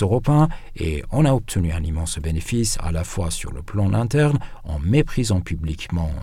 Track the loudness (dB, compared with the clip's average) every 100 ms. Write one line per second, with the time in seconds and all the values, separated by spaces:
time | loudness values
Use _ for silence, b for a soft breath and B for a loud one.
0 | 2 2 4 4 4 B B -6 -4 -2
1 | -2 2 4 4 0 0 0 0 -2 -2
2 | -4 -4 -2 -2 -2 -2 0 0 0 -2
3 | -2 -2 -4 -4 -6 -8 -6 0 2 2
4 | 2 2 4 2 B B -6 -2 2 4
5 | 4 0 2 0 0 -4 -4 -6 -4 -2
6 | -2 -4